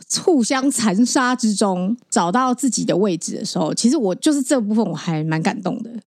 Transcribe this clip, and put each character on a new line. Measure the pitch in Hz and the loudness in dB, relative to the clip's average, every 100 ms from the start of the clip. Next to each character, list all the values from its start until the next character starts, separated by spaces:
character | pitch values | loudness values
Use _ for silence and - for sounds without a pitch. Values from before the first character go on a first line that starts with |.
| - - | -8 -2
互 | - 302 | 2 2
相 | 214 262 277 | 2 0 0
残 | - 214 185 240 | 0 0 2 2
杀 | 302 247 247 | 2 0 0
之 | 220 | 0
中 | 202 208 180 185 240 - | 2 0 0 -2 -4 -2
找 | 226 175 | 0 2
到 | 226 254 | 2 0
自 | 247 269 | 0 0
己 | 202 220 | 0 0
的 | 165 | 2
位 | 208 170 | 2 0
置 | - - | -4 -8
的 | |
时 | - - | -6 -4
候， | 151 | -2
其 | - 233 | 0 2
实 | 311 | 2
我 | 202 175 | 0 0
就 | 311 | 0
是 | 285 | 0
这 | 254 285 | 2 0
部 | 202 | 2
分 | 214 208 | 0 0
我 | 160 | -2
还 | - 156 | -4 -2
蛮 | 160 160 | -2 0
感 | 170 233 | -2 -2
动 | 180 226 | -4 -6
的。 | 226 233 | -8 -14